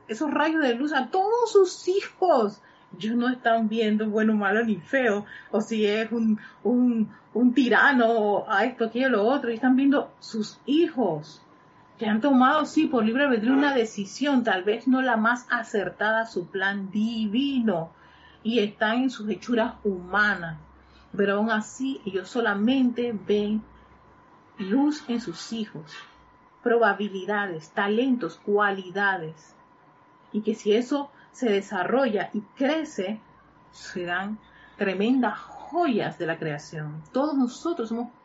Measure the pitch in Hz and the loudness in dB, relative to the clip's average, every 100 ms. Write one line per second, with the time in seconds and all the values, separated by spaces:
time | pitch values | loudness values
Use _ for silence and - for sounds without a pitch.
0 | - 220 302 254 302 320 269 233 294 294 | -8 -6 -2 0 0 2 0 0 -2 -2
1 | 240 381 403 466 453 403 359 - - 392 | -2 0 0 2 0 2 0 0 -4 -2
2 | - - 370 269 208 - - - _ - | -4 -2 2 2 2 -4 -18 -20 _ -10
3 | 208 240 247 247 233 226 214 226 214 214 | -4 0 0 0 0 2 2 0 0 0
4 | 214 208 220 214 196 208 233 190 - 269 | 0 0 2 2 2 0 0 -2 -2 0
5 | 247 202 208 - - 202 214 220 208 214 | 2 0 -4 -16 -4 -4 -2 0 0 0
6 | 220 233 220 214 - - 208 247 247 226 | -2 -2 0 0 -4 -6 0 2 2 2
7 | 208 - _ 214 247 269 240 196 254 262 | -2 -6 _ 2 4 4 4 4 6 4
8 | 226 233 208 202 - 202 240 247 226 240 | 4 2 2 0 0 0 0 -2 -4 0
9 | 262 220 208 277 240 226 254 262 277 277 | 0 2 2 0 -2 0 2 4 4 2
10 | - - - 226 208 - - 294 339 254 | 0 -10 -10 -8 -8 -8 -2 2 2 0
11 | 208 151 156 - - - _ - - - | -2 -2 -8 -18 -20 -20 _ -20 -20 -8
12 | 220 214 285 262 254 302 285 302 311 247 | -2 2 4 6 6 4 2 0 2 2
13 | 220 240 285 233 220 269 285 269 220 - | 0 2 2 2 2 2 2 2 -2 -4
14 | 190 - 285 262 226 185 190 233 262 262 | -10 -4 0 2 2 0 0 0 2 2
15 | 262 226 220 247 - 240 226 214 180 - | 2 2 2 0 -2 -4 -2 -2 -4 -2
16 | 208 220 226 190 160 196 196 202 190 202 | 0 0 -2 -6 -6 -4 -2 -2 -4 -2
17 | 220 226 214 220 277 262 220 170 165 - | -2 0 -2 0 0 0 2 0 -4 -12
18 | - - - - 214 233 208 - 214 240 | -20 -20 -20 -8 -2 0 0 0 0 2
19 | 262 254 208 - - 233 247 - 208 180 | 0 -2 -6 -6 -2 0 0 -2 -4 -4
20 | 180 196 208 185 170 156 - - - - | -2 0 2 0 -6 -12 -16 -20 -20 -20
21 | - 196 202 202 220 214 214 - 269 277 | -10 -2 0 2 2 0 -2 -6 -6 -4
22 | 196 190 185 247 220 202 214 269 247 233 | -6 -6 -4 -2 0 2 2 4 2 2
23 | 240 208 - 208 208 214 - - - - | -4 -4 0 0 2 -2 -4 -16 -20 -20
24 | - - - - _ - 190 247 294 302 | -20 -20 -20 -20 _ -10 0 2 2 0
25 | - 240 175 165 - 226 214 160 156 - | -4 -6 -6 -12 -10 -8 -8 -10 -18 -20
26 | - - - _ _ _ 247 233 214 196 | -20 -20 -20 _ _ _ 0 4 4 2
27 | 208 190 185 208 202 160 - - 202 214 | -4 -6 -4 -4 -4 -8 -8 -4 0 0
28 | 269 240 - - - 202 208 196 180 190 | 2 0 -2 -8 0 2 2 0 -6 -2
29 | 196 190 160 160 - - _ _ _ _ | 0 0 -6 -12 -20 -20 _ _ _ _
30 | _ _ _ 208 214 220 202 208 247 285 | _ _ _ -4 -2 -2 2 2 2 -4
31 | 277 - - - 247 196 196 196 180 240 | -4 -12 -20 -6 0 0 -2 -4 0 2
32 | 262 208 175 208 - - 269 320 302 - | 2 0 -4 -6 -10 -4 -2 0 -4 -6
33 | 185 220 - - _ _ - - - 185 | -6 -8 -12 -20 _ _ -20 -20 -14 -10
34 | 175 180 196 214 - - - - 196 185 | -6 -4 -4 -8 -14 -20 -20 -4 -2 0
35 | 220 269 226 - - - - 330 339 208 | 2 2 2 -2 -12 -18 -6 0 2 2
36 | 156 160 160 165 160 147 - 160 151 151 | 0 -4 -4 -4 -4 -6 -8 -10 -10 -10
37 | - 254 302 277 247 - 330 339 226 226 | -6 -2 0 2 0 0 -6 -4 -4 -4
38 | 240 - | -6 -10